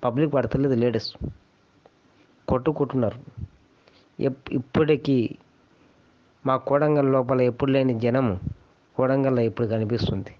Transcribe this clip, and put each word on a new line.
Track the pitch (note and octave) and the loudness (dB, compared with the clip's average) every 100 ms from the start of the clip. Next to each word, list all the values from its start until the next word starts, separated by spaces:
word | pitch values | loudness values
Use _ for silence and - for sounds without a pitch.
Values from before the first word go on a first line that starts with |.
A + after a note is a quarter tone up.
పబ్లిక్ | B2+ A#2+ D#3 C#3+ | -2 0 0 2
పడతలేదు, | A#2+ C3 C#3 B2 | 0 0 0 2
లేడీస్ | A#2+ A2+ - - - - _ _ _ _ - _ _ _ _ _ - | 2 0 -6 -10 -12 -12 _ _ _ _ -20 _ _ _ _ _ -2
కొట్టుకుంటున్నారు. | B2+ C3 D3 C#3 C3+ A#2 - - - - _ _ _ - _ _ _ C3+ | 0 0 0 -2 0 -2 -2 -16 -16 -16 _ _ _ -20 _ _ _ -4
ఎప్-, | C3 - B2+ | -4 -8 -10
ఇప్పటికీ | A#2+ - D3+ D3+ D3 C3 A2+ - _ _ _ _ _ _ _ _ _ _ | -4 0 2 2 2 0 0 -6 _ _ _ _ _ _ _ _ _ _
మా | C3+ C3 B2+ | -2 -2 0
కొడంగల్ | C#3 D3+ D3+ C#3 | 2 2 2 2
లోపల | C3+ B2 C3 B2 | 2 2 2 2
ఎప్పుడు | A#2+ C3+ C3+ | 2 0 2
లేని | C3 A#2 | 2 0
జనం | A#2 B2+ B2+ F#2 - - _ _ _ - | 0 2 0 -2 -6 -12 _ _ _ -2
కొడంగల్లో | C3 C3+ C3+ B2+ A#2 | 0 2 2 2 0
ఇప్పుడు | G#2 A2+ | 0 -2
కనిపిస్తుంది. | A2 G#2+ A#2 - G2+ - - | -2 -2 -2 -2 -4 -6 -14